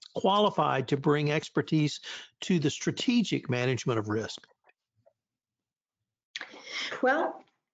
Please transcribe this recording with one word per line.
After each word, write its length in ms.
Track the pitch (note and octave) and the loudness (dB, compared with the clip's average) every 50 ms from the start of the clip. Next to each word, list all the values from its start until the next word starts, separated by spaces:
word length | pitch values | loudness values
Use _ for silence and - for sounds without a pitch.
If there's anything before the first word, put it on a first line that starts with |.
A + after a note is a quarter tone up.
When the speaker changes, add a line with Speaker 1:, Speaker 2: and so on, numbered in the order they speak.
| - - - | -18 -10 -8
Speaker 1:
qualified 720 | - - F#3+ G3 G#3 G#3 G3 - - D#3 C#3 C3 C3 C3 - | 0 2 4 4 6 4 2 2 2 0 2 2 0 0 0
to 100 | D3 C3+ | -2 0
bring 340 | C#3 D#3+ D3 D3 D3+ D3 | 2 2 2 2 2 2
expertise 680 | D3 D#3 - - - D#3+ D3 - E3 D#3 D3+ D3 - - - - - - - - _ - | 0 0 -2 -2 -2 -2 -2 2 2 2 2 2 0 -4 -12 -12 -14 -14 -14 -18 _ -12
to 180 | - - F#3+ E3+ | -2 0 2 2
the 100 | C#3+ D3 | 2 0
strategic 800 | - - - - - - - - A#3+ A#3+ G3 - D#3 - - - | -2 -2 -4 -4 -4 -2 0 2 2 2 2 2 0 -4 -2 -2
management 500 | B2+ B2 B2 B2+ B2+ A2+ - - A#2+ A2 | -2 0 2 0 0 0 0 0 0 0
of 100 | G#2 G#2+ | 0 -2
risk? 300 | G#2 A2+ G#2+ - - - _ _ _ _ _ _ _ _ _ _ _ _ _ _ _ _ _ _ _ _ _ _ _ _ _ _ _ _ _ _ _ _ _ _ _ _ _ _ - - - - - - - - - - - - - - | -2 -4 -4 -4 -8 -14 _ _ _ _ _ _ _ _ _ _ _ _ _ _ _ _ _ _ _ _ _ _ _ _ _ _ _ _ _ _ _ _ _ _ _ _ _ _ -14 -14 -14 -14 -18 -20 -18 -14 -12 -10 -8 -8 -6 0
Speaker 2:
Well, 420 | - B3+ C4+ D#4 F4+ E4 - - - _ _ _ _ _ | 2 2 2 2 0 -2 -4 -8 -16 _ _ _ _ _